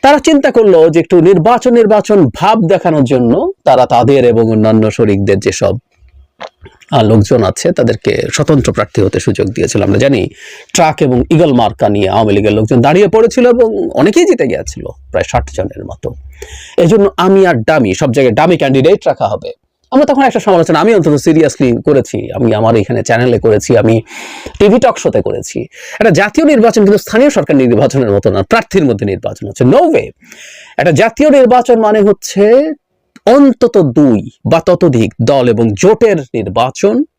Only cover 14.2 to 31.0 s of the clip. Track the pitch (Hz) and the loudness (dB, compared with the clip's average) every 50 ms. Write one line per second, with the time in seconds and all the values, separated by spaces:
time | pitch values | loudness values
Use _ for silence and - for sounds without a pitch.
14.2 | 359 403 339 - - 123 87 69 - - - - - - - - - - - 90 | 2 2 0 0 -2 -4 -4 -6 -8 -12 -14 -14 -16 -16 -16 -18 -20 -8 -6 -6
15.2 | 92 - - 123 - - - - 95 98 - - 95 - - - - - - - | -6 -2 -4 -4 -6 -4 -8 -8 -8 -8 -10 -14 -16 -16 -16 -12 -12 -14 -14 -14
16.2 | - - - - - - - - - - - - 170 170 202 220 202 196 - - | -20 -20 -20 -20 -20 -20 -20 -20 -20 -10 -2 0 2 2 4 4 2 0 0 0
17.2 | 170 190 196 196 190 180 165 120 110 - 160 156 123 101 95 - 160 139 113 139 | 0 2 4 4 4 2 2 0 0 0 0 0 0 -2 -2 -2 -2 -2 0 0
18.2 | 135 127 107 - 151 170 180 156 151 139 131 135 131 156 196 226 - 170 - - | 0 0 2 2 2 0 0 0 0 0 0 2 2 2 0 0 -2 -4 -4 -2
19.2 | - 98 104 - - - - _ _ _ _ _ _ _ - 262 302 277 285 254 | -4 -6 -6 -6 -10 -12 -16 _ _ _ _ _ _ _ 0 0 0 2 0 0
20.2 | 269 254 - 233 - - 190 170 165 - 170 151 160 214 233 202 156 156 147 139 | 0 0 0 -2 0 2 2 2 2 2 0 0 2 2 2 2 2 0 0 0
21.2 | - 180 160 160 160 139 - - 147 127 117 117 - - 143 139 110 - - 104 | 0 0 2 2 2 0 0 -2 -2 0 0 -2 -2 0 0 0 0 -2 -8 -10
22.2 | - - - 101 120 113 113 104 110 113 117 113 98 - 120 113 101 - 120 117 | -10 -8 -6 -2 -2 0 0 0 0 0 0 0 0 -2 -4 -6 -2 -2 -2 0
23.2 | 120 127 120 104 - 117 107 104 - - 127 117 - 110 113 113 - - - - | 0 0 0 0 0 0 0 0 0 0 0 2 2 2 0 0 -2 -6 -18 -20
24.2 | - - - - - - - - 202 208 202 247 240 247 - - - - 110 113 | -18 -18 -18 -18 -20 -20 -4 0 2 2 2 2 2 0 -2 -2 -4 -4 -2 -2
25.2 | - 104 101 98 - - - - 117 - _ - - - - - - 226 175 151 | -4 -4 -8 -10 -12 -12 -10 -12 -12 -12 _ -20 -20 -18 -8 -2 0 0 2 2
26.2 | 196 208 - - 320 294 302 247 214 233 - 226 208 196 208 202 - - - 220 | 0 0 0 -2 0 0 0 0 2 0 2 2 2 2 2 0 -2 -2 0 2
27.2 | 262 294 - 208 151 - 160 139 131 120 120 104 135 127 - 139 127 110 101 101 | 2 2 2 -2 -4 0 0 0 2 2 0 0 0 0 0 -2 -2 0 -2 0
28.2 | - 110 95 95 98 _ - 226 226 _ - 196 165 135 113 101 117 101 95 95 | 0 0 -2 -2 -2 _ -2 -2 -2 _ -2 -2 0 0 -2 -2 -4 -6 -6 -6
29.2 | - 101 107 - - 101 98 - 135 123 170 262 349 330 320 - - - - _ | -8 -10 -10 -10 -14 -14 -6 -2 0 2 2 2 2 2 0 -2 -4 -4 -14 _
30.2 | _ _ - - - - - - - - - - 139 175 160 127 | _ _ -20 -20 -20 -20 -20 -20 -20 -14 -6 -2 -2 0 2 2